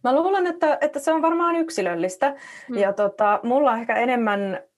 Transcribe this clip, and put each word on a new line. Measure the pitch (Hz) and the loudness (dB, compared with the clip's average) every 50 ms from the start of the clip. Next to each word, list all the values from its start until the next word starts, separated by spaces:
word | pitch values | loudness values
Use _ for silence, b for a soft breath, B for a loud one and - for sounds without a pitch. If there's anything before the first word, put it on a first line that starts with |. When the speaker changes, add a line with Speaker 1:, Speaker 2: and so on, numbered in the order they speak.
| - | 2
Speaker 1:
Mä | 247 262 | 2 2
luulen, | 294 330 370 392 381 359 | 2 2 2 0 0 0
että, | 349 330 349 330 311 294 - | -2 -2 0 0 0 2 2
että | - 302 - 285 | 0 -2 -2 -2
se | 277 320 320 | -2 0 0
on | 320 | 2
varmaan | 302 320 330 339 349 339 339 | 2 2 2 2 0 0 0
yksilöllistä. | 330 330 330 - - 185 175 175 170 175 185 - - - 285 277 B B B B B B B | 0 -2 -2 -4 -4 -4 -4 -2 -2 -4 -4 -2 -2 -2 -2 -2 B B B B B B B
Speaker 2:
Mm. | 247 | -2
Speaker 1:
Ja | 202 202 196 196 | 0 0 0 2
tota, | 214 208 202 202 - 214 208 208 208 - | 0 -2 -2 0 0 2 2 2 0 0
mulla | 240 247 277 294 262 226 | 0 2 4 4 2 2
ehkä | 226 233 233 220 | 0 -2 -2 0
enemmän | 214 240 247 254 240 226 214 202 202 202 196 185 - - _ _ | 0 2 2 2 0 2 0 0 0 -2 -4 -6 -8 -10 _ _